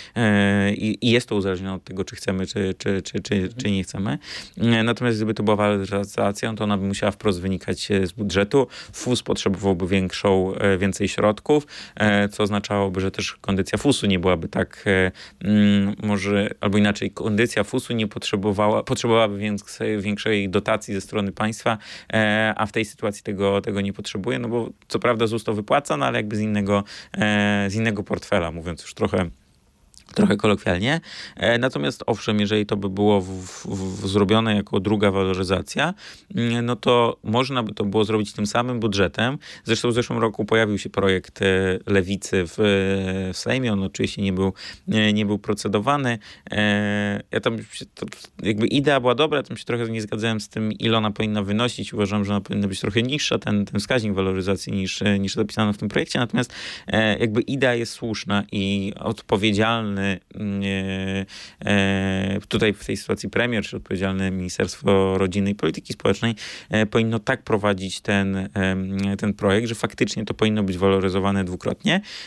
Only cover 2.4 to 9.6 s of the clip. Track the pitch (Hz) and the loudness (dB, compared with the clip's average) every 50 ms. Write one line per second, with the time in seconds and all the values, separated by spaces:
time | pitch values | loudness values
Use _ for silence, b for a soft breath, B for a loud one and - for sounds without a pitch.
2.4 | 95 - - 104 98 95 92 - - - 98 95 87 - - 101 - - 107 98 | -4 -4 -2 -2 -2 -2 -2 -4 -2 -2 -2 -2 -4 -4 -8 -8 -4 -2 0 0
3.4 | 92 92 113 123 - 104 101 95 92 - - 90 95 117 139 147 B B B B | 0 -2 -4 -4 -2 -2 0 0 -2 -4 -6 -6 -4 -4 -4 -6 B B B B
4.4 | B B B - 113 117 117 113 110 117 117 - 127 120 113 107 110 107 107 - | B B B -2 2 2 4 4 2 2 0 0 0 0 0 0 0 -2 -2 0
5.4 | 104 107 107 98 104 104 104 101 95 95 98 98 101 101 - - 107 101 101 - | 2 2 2 4 4 2 2 2 0 -2 -2 -4 -4 -2 -2 0 0 0 0 -2
6.4 | - 113 110 104 110 104 104 95 95 98 98 - 104 101 98 - - 107 92 87 | -4 -6 -4 -2 0 0 0 0 0 -2 -2 0 -2 -2 -2 0 0 0 0 0
7.4 | 87 95 95 87 - - 90 - - - 104 98 95 87 - - 104 98 85 98 | -2 -2 -2 -2 -4 -6 -6 -6 -2 0 0 0 0 0 -2 -4 -4 0 2 2
8.4 | 104 104 - 139 127 B B B B B B - - 123 127 117 - - 98 - | 2 4 4 2 2 B B B B B B -6 -2 -2 -2 0 0 -4 -4 -2
9.4 | - 98 95 87 | 0 -2 -2 2